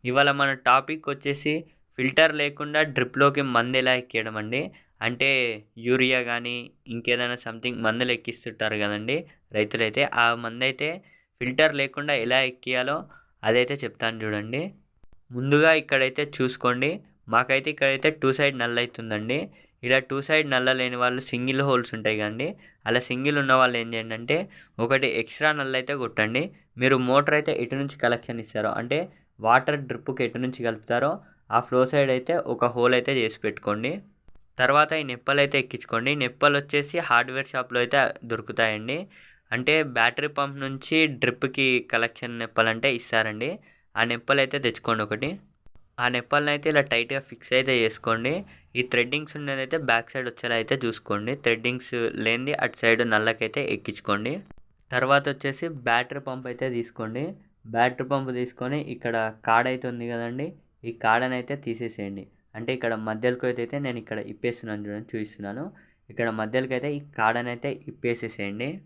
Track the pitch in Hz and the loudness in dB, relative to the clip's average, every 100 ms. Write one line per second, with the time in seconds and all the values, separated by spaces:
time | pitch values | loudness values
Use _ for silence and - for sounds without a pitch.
0 | 123 131 143 139 139 131 127 131 135 156 | 2 4 4 4 2 2 4 4 4 -8
1 | 151 139 143 143 151 156 160 _ _ - | -6 -6 -4 -2 -2 -4 -6 _ _ -4
2 | 131 131 160 151 143 143 147 151 156 127 | 0 4 4 4 -4 -4 -2 2 2 2
3 | 123 - 143 143 135 120 120 131 127 127 | -2 4 4 4 2 2 4 2 2 0
4 | 123 113 110 110 107 127 180 - _ _ | 0 -4 -4 -6 -4 -4 -6 -12 _ _
5 | 113 120 135 135 120 107 107 - 117 127 | -6 0 2 2 0 -4 -14 -8 0 2
6 | 131 127 120 120 120 120 120 _ - 117 | 4 2 0 -4 -4 -10 -12 _ -10 -8
7 | 117 120 123 123 117 113 120 117 113 117 | 0 0 0 -4 -8 -6 -6 0 0 0
8 | 123 117 - 113 120 107 110 107 104 104 | 0 -2 -4 -10 -12 -4 -2 0 -2 -2
9 | 107 147 175 _ _ 107 107 113 110 110 | -2 -4 -4 _ _ 0 0 2 0 2
10 | 143 - 117 117 117 117 131 131 147 180 | 0 4 4 2 -4 -2 -4 -2 -6 -6
11 | _ _ _ _ 123 131 156 147 139 147 | _ _ _ _ -4 4 4 4 -4 -4
12 | 147 143 117 127 131 127 - 127 127 151 | -2 0 2 2 2 -4 -4 -2 -2 -4
13 | - - _ _ 107 117 123 143 120 - | -8 -20 _ _ 2 4 2 -2 -6 -4
14 | 113 113 107 104 107 131 185 - _ _ | -6 -4 -4 -4 -4 -6 -8 -12 _ _
15 | - - _ 123 135 147 160 156 - 135 | -20 -20 _ -6 2 6 6 4 2 2
16 | 131 127 147 - 127 127 127 123 139 185 | 2 0 -6 0 -2 0 0 0 -2 -4
17 | - _ - 113 127 135 143 147 139 135 | -10 _ 0 2 4 0 0 0 0 2
18 | 156 156 135 135 143 135 120 120 120 - | 2 2 0 2 0 0 -2 0 -2 -6
19 | 113 107 110 139 190 - _ _ 120 131 | -6 -4 -2 -4 -4 -14 _ _ 0 0
20 | 131 135 139 156 147 127 127 131 127 123 | 2 -8 0 0 2 2 2 2 0 0
21 | 123 123 127 123 127 131 139 127 117 113 | 0 0 -4 -4 -2 0 2 2 0 -4
22 | 107 107 104 107 151 208 - _ 107 120 | -2 0 -2 -4 -6 -8 -20 _ -2 -2
23 | 123 123 139 147 135 131 127 120 117 113 | 0 -2 0 0 4 4 4 2 -4 -6
24 | 113 113 117 156 196 - - - 117 135 | -8 -10 -2 -2 -2 -14 -20 -4 0 2
25 | 131 104 113 - 151 151 135 131 127 143 | 2 -2 -6 0 0 0 -2 -2 -2 -4
26 | 120 - 110 123 185 - _ - 127 131 | -2 0 2 0 -4 -10 _ 0 4 4
27 | 127 135 143 151 151 - 120 135 139 - | 4 4 4 2 2 -2 -2 -4 -6 -2
28 | 120 120 - 117 110 110 107 - 120 143 | 0 0 -4 -10 -6 -2 -2 -2 -2 -4
29 | 185 _ _ _ 110 127 - 147 139 120 | -4 _ _ _ 4 6 4 -2 -4 -8
30 | - 131 120 120 127 123 117 110 - 120 | -6 -2 -2 -2 -4 -2 -4 -4 -2 0
31 | 139 190 - _ _ 110 - 127 127 147 | 2 -2 -10 _ _ 0 4 4 4 4
32 | 139 127 127 165 - 120 120 117 123 123 | 4 2 2 -2 0 0 0 4 4 4
33 | 123 135 110 - 107 101 - 104 123 190 | 2 0 0 -2 -6 -4 -4 -2 -2 -6
34 | - _ - - _ - 127 143 151 160 | -10 _ -20 -20 _ 0 4 6 4 0
35 | 143 123 - 143 139 139 127 123 - 113 | -4 -6 0 2 4 2 -2 -8 -4 -2
36 | 123 147 123 - 147 143 143 147 143 170 | 0 0 -2 2 2 2 0 -2 -2 -4
37 | 160 120 123 131 131 131 127 123 120 143 | 2 2 2 -4 -4 -6 -2 0 2 4
38 | 131 - 120 113 104 110 113 107 113 147 | 2 0 -6 -6 -6 0 0 0 -4 -6
39 | 196 - - _ _ 117 127 156 147 120 | -8 -18 -20 _ _ -2 2 2 2 2
40 | 117 - 147 143 139 139 135 135 - 160 | 2 2 -4 -2 -4 -4 -8 -8 0 2
41 | 156 127 123 120 135 127 135 123 - 117 | 2 2 -2 0 -4 0 2 2 0 0
42 | 117 - 123 117 113 - 113 113 131 120 | 0 -4 -10 -8 -4 2 2 2 0 -2
43 | - 113 110 107 127 196 _ _ _ 107 | 0 0 0 -4 -8 -8 _ _ _ -2
44 | 117 120 - 139 135 143 127 110 - 113 | 0 -2 0 2 2 0 -2 -2 -2 -2
45 | 104 107 139 196 _ _ - - _ - | 0 -4 -4 -8 _ _ -20 -20 _ -2
46 | 123 123 120 147 147 147 156 147 139 117 | 0 0 0 0 2 0 2 2 4 0
47 | 117 135 - - - 127 131 123 113 110 | 0 -6 -8 -20 0 2 4 4 2 0
48 | - 113 123 170 196 - _ 123 123 120 | -2 0 0 -4 -6 -20 _ -6 0 2
49 | 120 147 151 151 143 135 131 160 135 117 | 2 -2 -6 -10 -6 -6 -4 -4 2 0
50 | 117 135 123 - 123 117 113 139 117 113 | 0 -8 -8 -6 -2 -2 0 -2 -2 -4
51 | - 101 107 139 120 113 120 123 123 123 | -4 -4 -4 -2 0 2 0 -4 -6 -4
52 | 117 - 110 117 131 147 120 - 113 117 | -4 0 0 0 -2 -2 -2 0 2 4
53 | 120 107 110 110 110 143 139 - - - | 4 4 2 0 -4 -4 -4 -4 -6 -8
54 | - 101 113 175 - - - _ _ 127 | -2 -2 -2 -8 -10 -20 -20 _ _ -2
55 | 127 139 143 139 139 135 170 151 123 117 | 4 4 4 -4 -6 -4 -8 -6 0 0
56 | 127 139 135 131 127 120 131 120 117 - | 0 -8 -8 -10 -10 -6 -4 -4 -6 -8
57 | 110 117 151 - _ _ 113 117 123 123 | -8 -6 -8 -10 _ _ -6 2 2 0
58 | 131 139 131 123 123 - 123 147 - 120 | -2 -2 -2 -4 -6 -6 -6 -4 -6 -6
59 | 120 117 110 110 - 113 127 127 127 120 | -2 -2 -2 -4 4 4 4 -2 -6 -6
60 | 117 117 117 127 156 - _ _ 117 113 | -6 -6 -6 -6 -8 -10 _ _ -12 -4
61 | 113 117 127 127 123 143 131 113 117 - | 2 2 2 -4 -6 -8 -6 -6 -6 -8
62 | 101 98 - _ _ 110 117 131 120 117 | -10 -10 -14 _ _ -10 -6 -2 -2 -2
63 | 110 110 123 123 127 123 117 143 139 120 | -4 -2 -2 0 -2 -4 -6 -4 -6 -6
64 | 107 107 104 104 120 117 113 104 104 104 | -8 -8 -8 -6 -4 -4 -8 -8 -8 -10
65 | 107 113 104 - 101 110 170 - _ _ | -8 -8 -8 -10 -10 -8 -10 -14 _ _
66 | _ 110 117 110 110 127 131 127 139 143 | _ -4 -2 -2 -2 -2 -2 -4 -4 -6
67 | 143 - 110 117 123 120 143 - - - | -8 0 2 2 -4 -6 -6 -8 -12 -6
68 | 123 117 113 - 101 104 131 190 | -4 -4 -6 -8 -8 -6 -8 -8